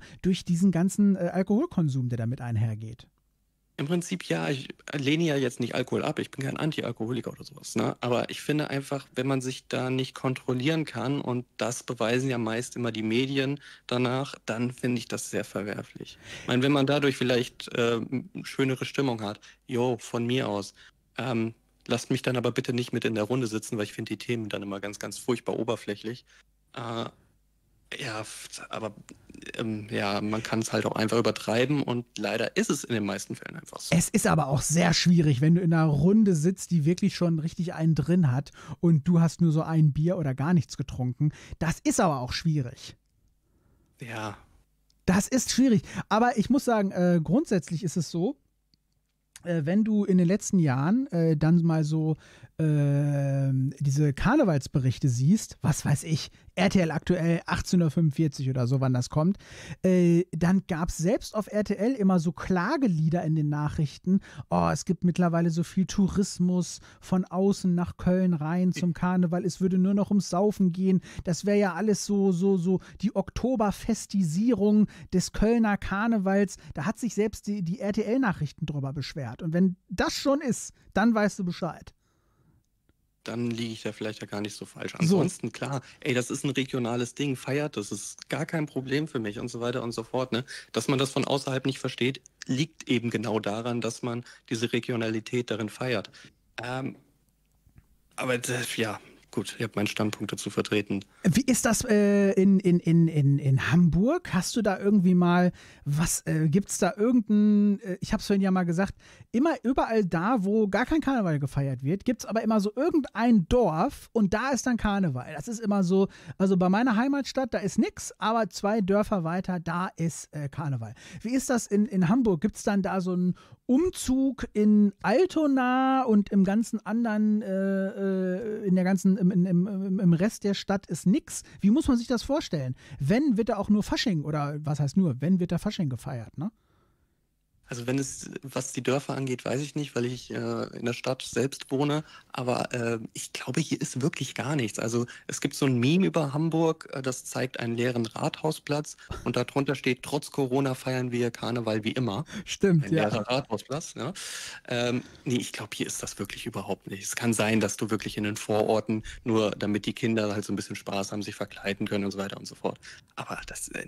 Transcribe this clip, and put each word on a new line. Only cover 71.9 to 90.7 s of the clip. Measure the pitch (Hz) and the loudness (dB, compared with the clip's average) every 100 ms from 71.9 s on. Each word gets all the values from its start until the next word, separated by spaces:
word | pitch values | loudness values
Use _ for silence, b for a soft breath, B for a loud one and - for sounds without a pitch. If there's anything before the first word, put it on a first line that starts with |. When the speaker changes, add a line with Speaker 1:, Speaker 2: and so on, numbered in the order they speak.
| 196 - | 0 0
Speaker 1:
so, | 202 196 | 2 2
so, | 170 196 196 | 4 2 2
so | 170 180 B B | 2 0 B B
die | 208 196 | -4 -2
Oktoberfestisierung | 185 - 247 262 208 - - 226 - 302 277 196 226 214 202 214 208 B B | -4 -2 -2 0 0 -2 -4 -4 -2 0 0 2 2 4 4 4 4 B B
des | 185 - | -2 -2
Kölner | - 214 233 220 202 | 2 2 4 2 0
Karnevals." | - 196 226 226 190 196 202 - B | -2 -2 0 0 2 2 2 -4 B
Da | - 151 | -6 -4
hat | 226 | -2
sich | 240 | -4
selbst | - 214 - - | 0 -2 -2 -6
die, | 208 | -4
die | 165 214 | -4 -4
R-T-L-Nachrichten | 196 208 202 254 247 165 147 - 156 | -4 -2 0 0 0 0 -4 -6 -6
drüber | 147 135 | -4 -6
beschwert. | 143 131 165 123 120 | -6 -8 -8 -10 -8
Und | 170 | -2
wenn | 170 185 180 - | 2 2 0 -8
das | 180 294 | -2 -2
schon | - 285 277 | 0 0 0
ist, | 302 208 - b b - | 0 -4 -6 b b 0
dann | 226 | 2
weißt | 220 208 - | 4 0 -2
du | |
Bescheid. | 180 170 170 - - _ _ _ _ _ _ _ _ _ _ _ _ _ | -6 -4 -8 -8 -16 _ _ _ _ _ _ _ _ _ _ _ _ _
Speaker 2:
Dann | - 113 120 | -10 -4 -4
liege | 113 117 | -4 -6
ich | 110 | -6
da | 110 | -8
vielleicht | 104 110 107 | -6 -8 -8
ja | 104 | -8
gar | 104 | -6
nicht | 104 - | -6 -8
so | 95 | -14
falsch. | - 95 | -10 -8
Speaker 1:
So. | - | 0
Speaker 2:
Ansonsten, | 165 190 170 - 120 | 4 4 2 -2 -8
klar, | - 123 135 B B | -6 -6 -6 B B
ey, | 156 | -2
das | 123 120 | 0 0
ist | 139 143 | -2 -2
ein | |
regionales | 135 131 131 120 120 120 | -2 -2 -2 -2 -2 -4
Ding, | - 143 127 | -4 -4 -4
feiert | - 139 147 110 | -4 -4 -4 -6
das, | 101 | -6
ist | 101 - - - | -8 -10 -14 -8
gar | 131 156 | -6 -4
kein | 165 151 | -4 -4
Problem | 139 131 135 156 | -6 -4 -2 -2
für | 131 | -4
mich | 110 113 | -6 -6
und | 120 | -8
so | 117 | -6
weiter | 120 123 | -4 -4
und | 117 | -4
so | 113 | -6
fort, | 117 123 127 | -4 -4 -2
ne? | 113 - B B | -4 -6 B B